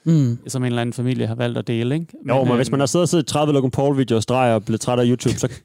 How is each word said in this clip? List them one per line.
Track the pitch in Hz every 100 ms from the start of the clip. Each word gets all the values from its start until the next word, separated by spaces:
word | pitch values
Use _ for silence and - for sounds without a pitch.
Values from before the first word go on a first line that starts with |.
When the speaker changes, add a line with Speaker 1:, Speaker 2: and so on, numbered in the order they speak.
| 165
Speaker 1:
Mm. | 160 131 117 -
Speaker 2:
Som | 127
en | 123
eller | 120
anden | 120
familie | 113 123 127 110
har | 117
valgt | 120 117
at | 110
dele, | 117 120 151
ikke? | 170 - -
Speaker 3:
Jo, | 127
men | 127
Speaker 2:
Men, | 120
Speaker 3:
hvis | 123
Speaker 2:
øhm, |
Speaker 3:
man | 135
har | 139
siddet | 170
og | 175
set | 175 135
tredive | 147 147
Logan | 139 131
Paul-videoer | - 139 139 131 113
i |
streg | 104 127 127 113
og | 110
blevet | 110
træt | - 123
af | 123
YouTube, | 120 127 113
så, | - -